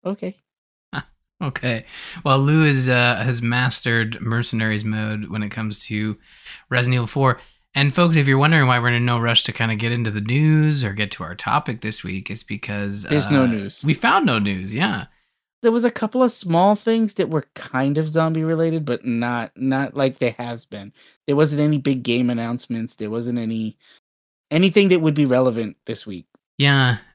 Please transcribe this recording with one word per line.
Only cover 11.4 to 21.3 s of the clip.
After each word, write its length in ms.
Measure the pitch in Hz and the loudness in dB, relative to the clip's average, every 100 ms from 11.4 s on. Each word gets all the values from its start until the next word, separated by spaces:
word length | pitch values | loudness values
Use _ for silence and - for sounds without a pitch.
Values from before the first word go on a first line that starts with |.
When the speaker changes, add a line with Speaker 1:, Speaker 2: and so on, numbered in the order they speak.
| - 127 - 104 | -2 -2 -2 -8
Speaker 2:
this 240 | 107 104 95 | -8 -8 -8
week, 260 | 95 95 | -8 -8
it's 100 | 101 | -14
because, 640 | - 104 - 104 101 101 | -10 -12 -8 -6 -6 -8
Speaker 1:
There's 260 | 101 147 131 | -2 0 2
no 140 | 143 | 2
Speaker 2:
uh, 40 | 127 | 2
Speaker 1:
news. 360 | 110 101 - | 0 -6 -6
Speaker 2:
we 100 | 135 | -2
found 320 | 156 233 359 277 | 0 2 2 2
no 140 | 117 | 2
news, 340 | 101 95 95 | 0 -2 -6
yeah. 340 | 107 196 127 - _ _ _ _ _ | -4 -2 -4 -10 _ _ _ _ _
Speaker 1:
There 120 | 240 | 0
was 100 | 226 | 2
a 80 | 233 | 0
couple 320 | - 214 247 | -2 -4 2
of 80 | 254 | 2
small 420 | - 180 165 190 | 0 0 4 4
things 420 | 208 - 226 220 - | 4 2 0 0 0
that 140 | 180 | -2
were 180 | 156 - | -2 -4
kind 440 | - - 131 139 143 | -14 -6 -2 0 0
of 120 | 156 | 0
zombie 360 | 156 160 160 160 | 0 0 0 0
related, 400 | 165 165 160 143 | 0 0 0 -2
but 180 | 120 127 | -4 -2
not, 460 | 117 120 120 113 - | -2 -2 -2 -6 -6
not 360 | 131 135 135 | -2 -2 -2
like 260 | 135 135 131 | 0 -2 0
they 120 | 127 - | -4 -2
has 260 | 120 117 | -10 -10
been. 300 | - 101 101 _ _ _ | -12 -14 -14 _ _ _
There 80 | - | -2